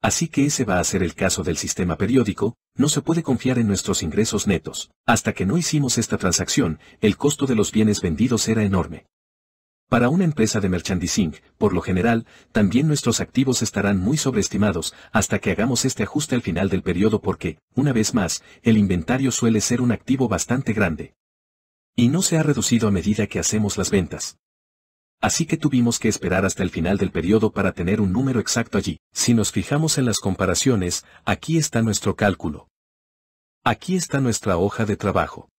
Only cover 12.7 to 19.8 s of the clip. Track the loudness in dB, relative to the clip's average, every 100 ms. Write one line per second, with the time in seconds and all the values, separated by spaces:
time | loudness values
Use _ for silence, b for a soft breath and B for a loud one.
12.7 | 4 2 2 0 -2 -2 0 0 0 -2
13.7 | -2 0 0 0 0 0 0 -2 0 0
14.7 | 0 -6 B B -2 0 -2 -2 0 0
15.7 | 0 -2 -2 -4 -4 -2 -2 -2 -2 0
16.7 | 0 -2 0 2 2 -2 -4 -6 -8 _
17.7 | 0 2 2 0 0 -2 -4 B B 2
18.7 | 4 4 2 0 0 0 0 2 2 0
19.7 | 0